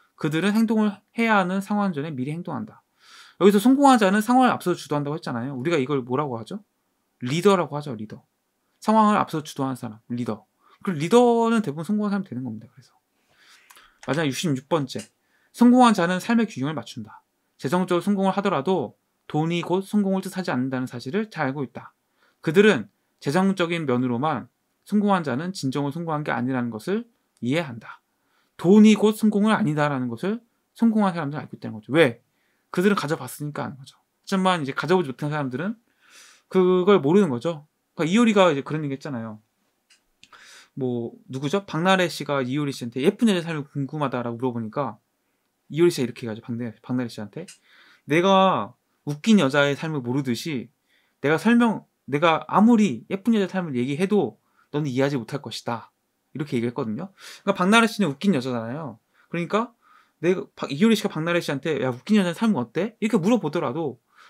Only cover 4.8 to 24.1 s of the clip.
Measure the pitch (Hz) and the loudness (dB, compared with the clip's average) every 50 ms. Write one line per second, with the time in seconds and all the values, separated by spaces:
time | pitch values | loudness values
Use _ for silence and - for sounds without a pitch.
4.8 | - - 151 147 143 143 147 165 - 170 139 117 117 139 143 123 123 165 170 156 | -4 -4 -4 -4 -2 -4 -6 -6 -8 -8 -8 -6 -6 -8 -8 -6 -4 0 0 0
5.8 | 131 127 147 139 120 120 123 135 151 143 123 113 110 - 180 214 - _ _ _ | 0 0 -2 -4 -4 -2 -4 -4 -4 -4 -6 -10 -10 -12 -12 -14 -14 _ _ _
6.8 | _ _ _ _ _ _ _ _ - 123 135 170 175 202 196 180 165 - 143 147 | _ _ _ _ _ _ _ _ -8 -4 -4 2 4 4 4 4 0 -2 -6 -10
7.8 | 147 147 127 104 107 - - - - _ _ _ _ _ _ _ _ _ _ _ | -8 -10 -12 -12 -12 -14 -16 -18 -20 _ _ _ _ _ _ _ _ _ _ _
8.8 | - - 220 220 214 208 208 190 - - - 160 147 - - - 135 131 131 - | -2 2 2 4 4 4 2 0 0 -2 -4 -8 -8 -8 -8 -6 -6 -6 -6 -8
9.8 | - 117 107 110 _ _ 120 120 123 117 110 107 - _ _ _ _ _ _ _ | -10 -12 -14 -14 _ _ -8 -6 -6 -6 -6 -8 -10 _ _ _ _ _ _ _
10.8 | _ - 185 143 147 170 208 240 247 240 233 233 233 226 233 226 214 147 139 156 | _ -6 -4 -4 -2 2 4 4 6 6 4 2 2 2 0 0 -2 -2 -6 -8
11.8 | 165 156 208 208 208 208 202 202 185 - - 123 131 123 110 107 113 - _ - | -6 -4 -2 -2 -2 -2 -4 -4 -6 -6 -10 -10 -8 -8 -10 -12 -14 -18 _ -20
12.8 | _ _ _ _ _ _ _ _ _ _ _ _ _ _ - _ _ _ - - | _ _ _ _ _ _ _ _ _ _ _ _ _ _ -20 _ _ _ -20 -20
13.8 | _ _ _ _ - - 135 156 165 147 127 - - 175 139 127 - _ 175 160 | _ _ _ _ -6 -4 -2 0 0 -2 -2 -2 -2 -2 -2 -2 -2 _ -2 -2
14.8 | 143 127 - 117 104 - _ _ _ _ _ _ _ _ _ - 240 247 240 254 | -2 -4 -8 -10 -12 -12 _ _ _ _ _ _ _ _ _ 4 6 6 8 8
15.8 | 247 233 214 190 170 170 185 185 - - 233 233 226 - - 127 127 147 160 143 | 8 6 6 4 2 0 0 -2 -2 0 2 2 2 0 -2 -6 -6 -4 -4 -6
16.8 | 113 - - - 107 - - - _ _ _ _ _ _ _ _ - 139 151 180 | -10 -10 -14 -14 -16 -16 -18 -20 _ _ _ _ _ _ _ _ -6 -2 0 0
17.8 | 185 180 180 175 170 202 202 190 190 190 190 196 196 202 180 139 135 185 190 175 | 2 2 0 0 0 0 0 0 0 0 0 0 -2 0 -2 0 0 0 0 0
18.8 | 127 104 - _ _ _ _ _ _ _ - 151 156 165 170 170 165 - 170 190 | -2 -4 -8 _ _ _ _ _ _ _ -2 -2 0 0 0 -2 -2 -2 -2 -2
19.8 | 190 - - 208 202 196 190 190 190 190 185 185 180 180 156 127 127 135 131 127 | -2 0 0 0 0 2 0 -2 -4 -6 -8 -8 -6 -4 -2 -2 -2 -2 -4 -4
20.8 | 131 123 - 120 - 131 135 202 226 214 - 160 151 131 135 151 139 123 - - | -6 -6 -8 -10 -12 -6 -4 -4 -6 -6 -6 -6 -4 -4 -4 -6 -8 -8 -10 -16
21.8 | - - _ _ _ _ _ _ _ _ _ _ _ 165 156 185 214 220 190 131 | -18 -18 _ _ _ _ _ _ _ _ _ _ _ 0 4 6 6 6 4 2
22.8 | 101 - _ _ _ _ _ _ - 143 143 180 190 196 190 190 180 165 175 170 | -2 -8 _ _ _ _ _ _ -6 -2 0 2 2 2 2 0 0 -2 -2 -4
23.8 | 160 135 123 123 127 127 | -2 0 0 0 0 0